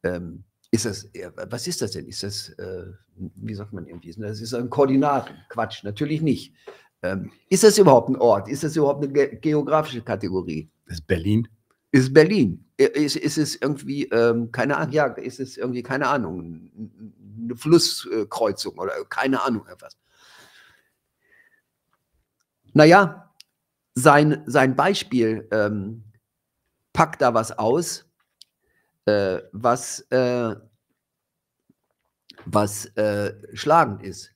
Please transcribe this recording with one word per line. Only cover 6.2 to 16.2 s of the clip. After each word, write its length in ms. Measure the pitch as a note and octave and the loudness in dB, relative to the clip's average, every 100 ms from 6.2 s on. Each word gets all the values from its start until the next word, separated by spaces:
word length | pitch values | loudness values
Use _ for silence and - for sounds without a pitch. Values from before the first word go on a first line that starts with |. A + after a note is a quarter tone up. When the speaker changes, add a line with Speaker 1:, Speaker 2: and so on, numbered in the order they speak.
Speaker 1:
nicht. 320 | D#3 B2+ - _ - - _ _ | 0 -2 -4 _ -20 -20 _ _
Ähm, 300 | F2+ F#2+ - _ _ | -6 -6 -8 _ _
ist 140 | F#3+ | 6
das 160 | G#3+ G3+ | 6 8
überhaupt 300 | F#3 B2+ - | 8 8 4
ein 80 | C3 | 2
Ort? 300 | A#2 G2 G2+ | 4 2 -2
Ist 160 | C#3 | -6
das 120 | D#3 D#3 | -4 0
überhaupt 280 | C#3+ C#3+ | 0 0
eine 80 | C#3+ | -2
ge-, 260 | C#3 C3+ A2 | 0 -2 -2
geografische 680 | D#3+ D3+ C#3+ D#3 D3+ B2 | -2 -2 0 -2 -2 -10
Kategorie? 680 | A2+ G2 F#2+ F#2 E2+ D#2 D2+ _ _ | -8 -6 -4 -6 -6 -10 -10 _ _
Speaker 2:
Ist 220 | E2+ - | -14 -4
Berlin? 400 | F2+ F2 A2 A#2 _ _ _ _ - | -2 2 0 0 _ _ _ _ 2
Speaker 1:
Ist 180 | B2+ | 6
Berlin. 560 | C#3+ G3+ G#3 A2+ - _ - | 6 6 4 0 -2 _ 0
I-, 60 | |
ist, 320 | C3+ C#3+ D3 D3+ | 2 2 -2 -2
ist 220 | D3 D3+ | -4 -2
es 180 | D3 - | -4 -2
irgendwie, 480 | C3+ C#3 C3 C#3 - | -4 -4 -6 -8 -2
ähm, 420 | A2+ A#2 A#2 A#2 | 2 2 2 -4
keine 240 | B2 B2 C#3+ | -4 -2 -2
Ahnung, 160 | D3+ | -2
ja, 140 | D3 C#3+ | 0 -2
ist 260 | - B2+ C3 | -4 -14 -10
es 160 | C3 - | -12 -8
irgendwie, 260 | B2+ B2 | -8 -8
keine 280 | A#2+ C3+ C3+ | -6 -4 -2
Ahnung, 320 | C#3+ | -2